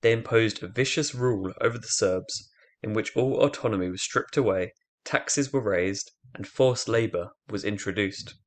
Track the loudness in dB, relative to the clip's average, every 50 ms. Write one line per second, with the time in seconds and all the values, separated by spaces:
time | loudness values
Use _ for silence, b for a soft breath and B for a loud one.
0 | 4 4 2 2 0 2 2 4 4 4 0 -4 -10 -8 -2 0 0 0 2 0
1 | -2 -2 -2 0 0 0 0 0 -2 -6 -6 0 0 0 0 -2 -6 -4 -2 2
2 | 2 2 2 0 -2 -6 -10 -10 -10 b b b b b b b -8 -2 -2 -2
3 | -2 -2 0 0 2 2 4 4 4 2 2 0 -2 -2 0 0 -2 -2 -4 -6
4 | -6 -2 -2 -2 -2 0 0 2 2 4 2 2 0 -2 -6 _ _ _ _ _
5 | _ -4 -4 -2 -2 0 -2 -2 -2 0 0 -2 0 2 2 2 2 0 -2 -4
6 | -8 -12 _ _ _ -20 -14 -14 -14 -14 0 4 4 4 4 2 -2 0 2 2
7 | 2 2 -2 -4 -4 -4 -12 _ _ _ -8 -4 -2 -2 -4 -4 -4 -4 -2 0
8 | 0 -2 -2 -6 -12 -14 -16 _ _